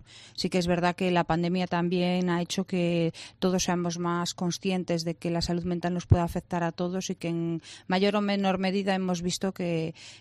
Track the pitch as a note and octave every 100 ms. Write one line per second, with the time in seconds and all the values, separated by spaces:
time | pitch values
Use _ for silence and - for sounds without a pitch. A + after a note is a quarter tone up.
0 | - - - - E3+ F#3 F3 F3 F3 F3
1 | F#3 F3 E3 E3 F3 F#3 F3+ F3 F3 F3+
2 | F3+ F3+ F3+ E3+ F3 - F#3 F#3 E3+ E3+
3 | E3 - - - F#3 F#3 - F3 F3 E3+
4 | F3 F3 E3+ - F3+ - F#3+ F#3 F3 E3+
5 | E3 E3 F3 E3+ E3+ F3 F3 F3 F3 F3+
6 | - F3+ E3+ F3+ - F3 E3+ - F3+ F#3+
7 | F#3 F#3 E3+ E3+ E3 E3 - - - F#3
8 | G3+ G#3 G3+ G3 F#3+ F#3 F#3+ G3 G3 F#3+
9 | F#3 F3 F3+ - F#3+ - F3 E3 D#3+ -
10 | - -